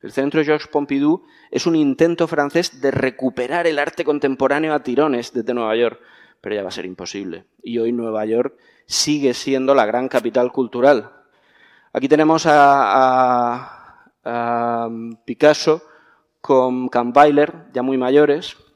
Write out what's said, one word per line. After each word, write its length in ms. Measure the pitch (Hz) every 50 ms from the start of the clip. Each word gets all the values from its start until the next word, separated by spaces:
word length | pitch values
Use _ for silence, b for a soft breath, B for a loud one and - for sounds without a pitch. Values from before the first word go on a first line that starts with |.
El 100 | - -
Centro 320 | - 135 135 143 143 160 151
Georges 240 | 147 151 151 -
Pompidou 560 | - - 147 143 - 139 139 143 151 170 190 b b b b b b
es 140 | - 135 -
un 100 | 175 165
intento 520 | 156 151 139 131 - 165 170 170 165 170
francés 540 | 151 165 147 143 143 - 170 175 - - -
de 100 | 131 139
recuperar 760 | - 139 131 131 - - 131 127 - - 127 123 151 175 170
el 120 | 165 156 143
arte 240 | 147 - - - 165
contemporáneo 720 | 147 147 147 - 135 135 127 135 131 143 147 156 156 151
a 100 | 143 -
tirones 480 | 131 120 139 151 156 127 120 117 -
desde 220 | - 123 107 127 123
Nueva 220 | 120 113 110 110
York, 240 | 117 120 113 117 b b b b b b b b b
pero 140 | - 98 104
ya 80 | 104 98
va 60 | 92
a 20 |
ser 140 | 92 - 82
imposible. 600 | 92 92 - 90 - - 101 101 92 82 90 _ _ _ _ -
Y 140 | - 117
hoy 140 | 117 113 117
Nueva 340 | 123 120 117 113 107 107 107
York 320 | 110 113 120 127 139 _ b b b b b b
sigue 460 | - - - - 143 151 147 139 127 123
siendo 400 | - - 143 135 131 131 131 139
la 100 | 135 110
gran 240 | 104 110 123 131 131
capital 420 | - 123 110 123 110 127 123 123
cultural. 600 | - 135 127 110 - 120 123 143 147 113 104 - _ _ _ b b b b b b b b b b b b b b
Aquí 160 | 123 131 139
tenemos 360 | 151 151 156 156 160 160 156
a, 1080 | 165 147 147 143 139 139 139 127 101 98 131 131 131 127 127 127 123 123 123 120 120 120
a, 580 | 127 135 - - - - - - _ _ _ _ _ _
a 680 | 120 120 120 117 120 120 117 117 117 117 117 117 113 117 113 113 117 113 _ _
Picasso 600 | - 120 _ 147 151 151 - - 170 156 165 b b b b b b b b b b _ _
con 480 | - - 139 131 127 127 127 127 127 123
Kahnweiler, 800 | - 120 120 123 120 139 147 151 143 143 147 160 175 170 160 - -
ya 100 | 127 127
muy 140 | 131 135
mayores. 600 | 131 127 127 135 147 151 143 143 160 185 - - _ _ _ _